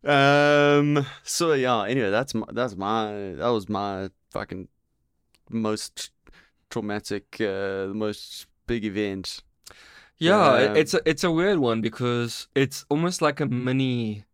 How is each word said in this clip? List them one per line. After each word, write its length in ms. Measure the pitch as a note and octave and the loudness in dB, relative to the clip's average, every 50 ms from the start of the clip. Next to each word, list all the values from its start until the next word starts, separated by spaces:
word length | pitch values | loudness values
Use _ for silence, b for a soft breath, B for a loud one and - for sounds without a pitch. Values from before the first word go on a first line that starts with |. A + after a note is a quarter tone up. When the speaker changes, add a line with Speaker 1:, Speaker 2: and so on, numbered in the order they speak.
| - | 0
Speaker 1:
Um, 1000 | C#3+ D3 C#3 C#3 C#3 C#3+ C#3+ D3 D3 D3 D3 D3 C#3+ C#3+ D3 D3 D3 D3 C#3+ C#3 B B B B | 2 2 4 6 6 6 6 6 6 6 6 6 6 6 4 4 4 2 2 0 B B B B
so, 280 | - - - E3+ E3 D#3 | -8 -4 -2 2 2 2
yeah, 300 | C3+ B2+ B2+ B2 A2 G2 | 2 4 2 2 0 0
anyway, 260 | G#2 B2 C3+ A#2 G2 | 0 0 0 0 2
that's 220 | G2 A2 C3+ - | 0 0 -2 -2
my, 140 | - A2+ - - | -6 -6 -6 -6
that's 240 | - A2 B2 B2 G2+ | -4 -4 -4 -4 -4
my, 560 | F2+ F#2+ G2+ A2 A2+ G#2+ G#2+ G#2 G2+ G2+ F#2+ F2 C2+ | -6 -4 -2 -2 -2 -2 -4 -6 -8 -8 -10 -8 -4
that 100 | E2 A#2+ | -2 0
was 200 | A#2+ A2 F#2+ F2+ | 0 0 -2 -4
my 400 | G#2 G2 G2+ G2+ G2 F#2 F#2+ F#2+ _ _ _ _ | -4 -4 -4 -4 -6 -6 -8 -10 _ _ _ _
fucking 380 | - - G#2 - - F#2 F#2 - _ _ _ _ _ _ _ _ _ _ _ _ _ _ _ _ | -10 -10 -8 -8 -10 -12 -12 -14 _ _ _ _ _ _ _ _ _ _ _ _ _ _ _ _
most 600 | - A2+ A2 G#2+ G#2+ G#2+ - - _ - - - _ _ _ b b b b b b _ _ _ | -6 -4 -2 -2 -2 -4 -6 -12 _ -14 -14 -14 _ _ _ b b b b b b _ _ _
traumatic, 720 | - A#2+ G#2+ G#2 G#2 G#2 - - G#2+ G2+ - _ - - | -8 -8 -6 -4 -6 -6 -6 -6 -8 -8 -8 _ -6 -4
uh, 480 | A2+ G#2 F#2+ G2 G2 G2 G2 G2 G2 G2 | -2 -2 -2 -2 -4 -4 -4 -4 -6 -6
most 540 | G2+ G#2+ G#2+ G#2+ G#2+ - - - - - - _ _ _ _ - | -4 -4 -4 -4 -4 -8 -12 -18 -18 -20 -20 _ _ _ _ -4
big 160 | A#2+ A#2 G#2 | -4 -4 -2
event. 580 | G#2+ F#2+ G#2 G#2 G2+ G2 F#2+ F#2 - - - _ _ _ _ _ B B B B B B B B B B B | -4 -4 -2 -4 -4 -4 -6 -8 -10 -12 -14 _ _ _ _ _ B B B B B B B B B B B
Speaker 2:
Yeah, 400 | D#3+ E3 G3 G#3+ F#3 D3 B2+ A#2 | 2 4 4 6 6 6 6 6
it, 120 | G#2+ G#2 | 4 4
Speaker 1:
Um, 60 | G#2 | 4
Speaker 2:
it's 180 | D#3 D#3 - - | 2 2 2 0
a, 60 | F3 - | 0 2
it's 200 | D#3+ D#3+ - - | 0 0 0 0
a 60 | F3+ | 0
weird 280 | D#3+ D#3+ F3 G3 G#3 E3+ | 2 2 2 2 2 2
one 220 | C3+ A#2+ A2+ A2+ | 2 2 0 0
because 680 | G#2+ A2+ A2 - B2 B2 A#2+ A#2+ A#2+ A#2 - - - _ _ | -2 -4 -4 -2 -2 -2 0 0 -2 -4 -6 -12 -14 _ _
it's 300 | C#3 C#3 C3+ - - - _ | 2 2 2 0 -10 -4 _
almost 320 | C#3+ D3+ E3 F3+ F3+ - | 0 0 0 0 0 0
like 200 | E3 D3 C#3 - | 0 0 0 0
a 60 | D3+ | -2
mini 760 | A#2+ A#2 B2 B2 B2+ C3 C3+ C3+ C3 B2 A#2+ A#2 A2 G#2 G2+ G2+ _ | -2 -2 -2 -2 0 0 0 0 0 0 -2 -2 -4 -6 -8 -12 _